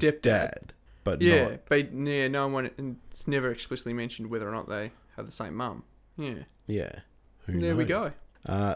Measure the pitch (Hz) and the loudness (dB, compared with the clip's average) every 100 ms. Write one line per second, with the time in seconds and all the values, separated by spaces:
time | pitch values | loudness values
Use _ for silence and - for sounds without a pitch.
0 | 151 151 120 104 - - - - - - | 4 4 4 4 2 -4 -14 -20 -20 -6
1 | 98 87 175 156 113 123 - 147 143 131 | -2 4 8 8 6 -2 2 2 2 -2
2 | 143 143 131 139 139 135 127 - 135 123 | -2 0 0 0 0 0 -4 -6 -8 -10
3 | - - - 139 127 117 - 127 120 120 | -14 -8 -2 0 0 -2 -6 -6 -4 -4
4 | 117 - 113 113 104 110 - 104 107 - | -4 -8 -6 -4 -4 -6 -4 -6 -6 -10
5 | - - 107 - 107 107 123 - - - | -16 -14 -12 -10 -8 -4 -6 -6 -14 -20
6 | _ - 143 92 - _ - 104 - 95 | _ -10 -8 -8 -12 _ -4 -4 -4 -8
7 | - _ _ _ - 87 85 - - 196 | -18 _ _ _ -4 0 2 2 2 0
8 | 170 - - _ - 98 101 | -2 -8 -16 _ -4 0 0